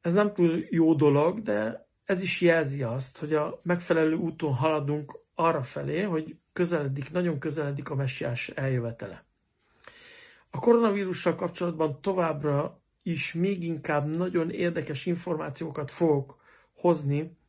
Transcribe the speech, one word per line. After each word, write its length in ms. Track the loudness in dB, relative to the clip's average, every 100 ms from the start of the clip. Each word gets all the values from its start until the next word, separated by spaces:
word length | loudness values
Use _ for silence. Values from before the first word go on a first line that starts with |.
Ez 120 | 2
nem 200 | 2 2
túl 320 | 4 4 4 0
jó 240 | 4 6
dolog, 480 | 6 6 6 4 0
de 460 | -2 0 0 -4 _ _
ez 160 | -4 -4
is 200 | -2 2
jelzi 420 | 4 4 2 -2
azt, 360 | -4 -4 -6 -10
hogy 160 | -2
a 260 | 0 0 -4
megfelelő 520 | -2 -2 2 2 4
úton 400 | 2 -2 -2 -2
haladunk 640 | 0 0 0 0 -4 -6 -16 _
arra 280 | 0 0 0
felé, 400 | -4 -8 -4 -2
hogy 340 | 0 -2 -4 -14 _
közeledik, 600 | -2 0 0 -2 -4 -4
nagyon 260 | -2 0 -2
közeledik 520 | -4 -4 -4 -4 -4
a 40 |
messiás 540 | -2 -2 -4 -4 -4 -6
eljövetele. 760 | -4 -2 0 -2 -8 -12 -14 _ _ _ _ _ _ -20 -20 -20 -20 -20 -20 _
A 80 | -2
koronavírussal 760 | 4 6 4 2 -2 -2 -2
kapcsolatban 680 | 0 -4 -4 -4 0 -2 -2
továbbra 800 | -2 0 0 0 0 0 -2 -8 _ _
is 300 | -6 -4 -4
még 300 | -2 -2 0
inkább 540 | -4 -6 -2 -2 0 -2
nagyon 340 | 0 0 -2
érdekes 560 | 0 -2 -2 -6 -6 -4
információkat 840 | -4 -4 -6 -6 -8 -8 -8 -10
fogok 500 | 0 4 4 0 -14 _ _ _
hozni 600 | _ 2 2 2 -2 -4 -12